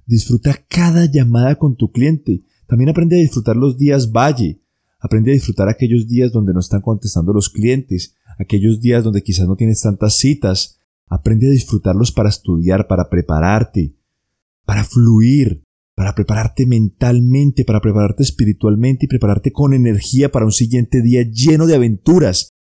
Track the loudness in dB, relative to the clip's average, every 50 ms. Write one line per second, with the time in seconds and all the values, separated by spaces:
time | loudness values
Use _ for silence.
0 | -6 -2 -2 -2 0 0 -2 -2 0 -2 -4 -4 _ -6 -2 0 0 2 2 2
1 | 2 2 2 2 2 2 2 2 2 0 0 0 0 -2 -2 -2 -4 -4 -2 0
2 | 0 0 0 -2 -2 -4 -6 -6 _ _ _ _ _ -2 0 0 2 0 0 0
3 | 0 2 2 2 2 2 0 -2 -2 -2 0 0 0 0 0 0 0 0 2 0
4 | 0 0 0 0 0 0 0 -2 -4 -4 -6 _ _ _ _ _ _ _ _ _
5 | -8 -2 0 0 2 2 2 0 0 -2 -2 -2 -2 -2 0 -2 -2 0 0 0
6 | 0 0 0 0 0 0 0 0 0 0 0 -2 -2 -2 -4 -4 -2 -2 -6 -4
7 | -4 -6 -4 -4 -2 0 0 0 -2 -4 -4 -2 -2 0 -2 -2 -4 -6 -8 -8
8 | -8 -10 _ _ _ _ -12 -12 -8 -4 -2 0 2 2 0 0 0 0 0 2
9 | 0 0 -2 -2 -2 -2 -2 -2 0 -2 0 0 0 0 0 0 -2 -2 -2 0
10 | -2 -2 -2 0 0 0 -2 0 -2 -2 -2 -2 -6 -8 _ _ _ _ _ _
11 | _ -8 -6 -4 -2 0 0 2 2 4 2 2 0 0 -4 -2 -2 -2 0 0
12 | 0 -2 -2 -2 -2 -2 -2 -4 -4 -4 -2 -2 0 0 0 0 0 -2 -2 -2
13 | -2 -2 -2 -4 -2 -2 -2 0 0 0 0 0 -2 -2 -2 -4 -4 -4 -6 _
14 | _ _ _ _ _ _ _ _ _ _ _ _ -8 -6 -4 -4 -4 -2 2 2
15 | 4 4 4 4 4 4 4 2 2 0 -2 -6 _ _ _ _ _ _ -6 -4
16 | -4 -4 -2 -4 -2 -2 -2 -2 -2 -4 -2 -2 0 0 2 2 0 -2 -2 -2
17 | 0 0 2 2 2 2 2 2 2 0 0 0 -2 0 0 0 0 0 0 2
18 | 0 0 0 0 -2 -2 0 0 0 -2 -2 0 0 0 0 2 0 0 0 -2
19 | -2 -2 -2 -2 0 0 0 0 -2 -4 -2 0 0 2 2 2 2 0 0 -2
20 | -4 -2 -2 0 0 0 0 0 0 0 0 0 -2 -2 0 -2 -2 0 0 0
21 | 2 2 2 2 0 -2 -4 -2 2 2 2 2 2 2 2 2 2 0 -2 -2
22 | 0 2 2 4 4 2 0 -4 -6 -8 _ _ _ _ _